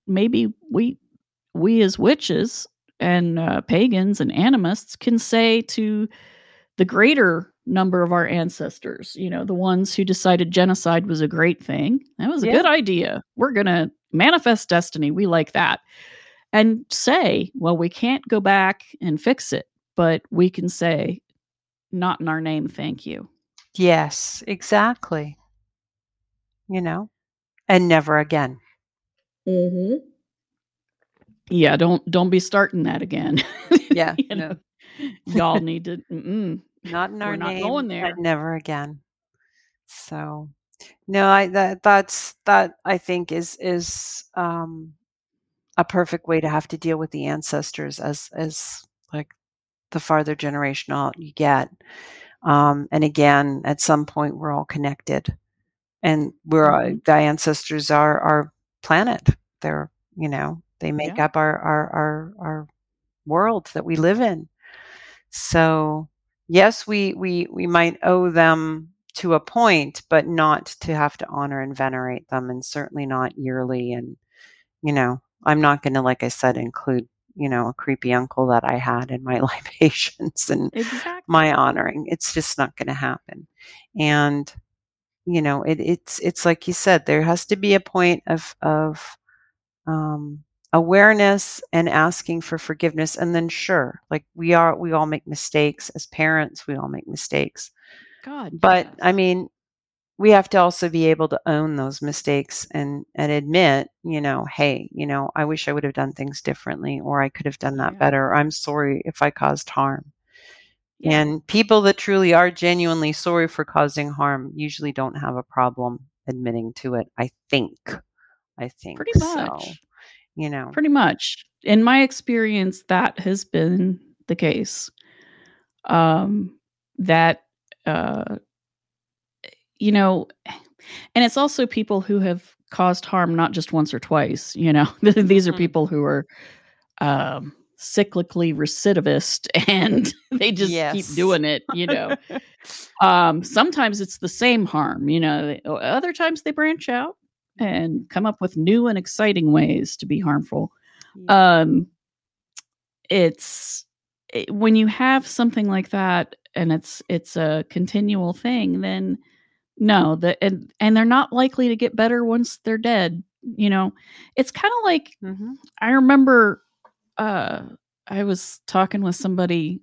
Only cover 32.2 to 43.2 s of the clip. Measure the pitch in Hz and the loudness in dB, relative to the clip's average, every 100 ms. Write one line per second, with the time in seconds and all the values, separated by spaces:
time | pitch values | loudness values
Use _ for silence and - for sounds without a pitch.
32.2 | 180 185 180 202 196 185 147 - - - | 2 2 2 2 2 0 -2 -4 -6 -6
33.2 | - 147 - - - 339 - 277 165 165 | -2 -2 -4 -10 0 0 2 0 2 -2
34.2 | 269 202 156 175 _ _ _ - 285 202 | -4 -6 -8 -10 _ _ _ -14 -14 -12
35.2 | - 180 165 - 165 165 170 175 - 165 | -4 0 2 0 -2 -6 -8 -12 -12 -12
36.2 | - 208 196 160 - _ 175 170 190 208 | -8 -6 -6 -8 -12 _ -10 -6 -6 -6
37.2 | 208 202 170 185 190 285 247 175 175 175 | -8 -6 -6 -4 -4 -4 -6 -6 -8 -4
38.2 | 170 156 156 165 156 151 143 147 _ _ | -4 -4 -4 -8 -8 -8 -10 -14 _ _
39.2 | _ _ _ _ _ _ _ - - 151 | _ _ _ _ _ _ _ -20 -16 -12
40.2 | 151 151 151 - _ - - _ - 196 | -12 -12 -16 -20 _ -20 -20 _ -4 2
41.2 | 196 196 196 190 190 190 208 202 190 - | 4 4 4 0 0 2 4 4 4 -4
42.2 | - - - 196 185 - - 185 - 180 | -8 -6 2 4 4 -2 -4 -2 -2 -4